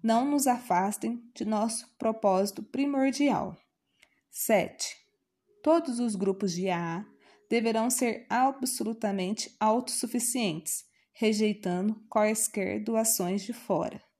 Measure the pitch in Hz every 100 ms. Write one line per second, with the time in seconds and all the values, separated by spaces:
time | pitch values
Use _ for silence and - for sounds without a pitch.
0 | 226 226 277 285 269 240 - 175 196 208
1 | 226 240 - - 214 214 226 226 - _
2 | 220 220 202 185 202 - - 262 285 277
3 | 269 269 285 190 - 165 _ _ _ _
4 | _ _ _ - - 214 - - - -
5 | _ _ _ _ _ _ 302 330 330 233
6 | 240 196 196 190 196 170 190 175 170 170
7 | 214 _ _ _ _ 233 226 220 233 247
8 | 240 226 - 240 262 277 254 - 214 226
9 | 208 196 185 214 - _ 214 226 247 -
10 | 240 247 - 254 214 156 156 - - _
11 | _ - 220 214 214 208 185 180 202 220
12 | - 220 214 220 - - 190 214 214 220
13 | 226 - 180 196 196 - - 170 - -
14 | _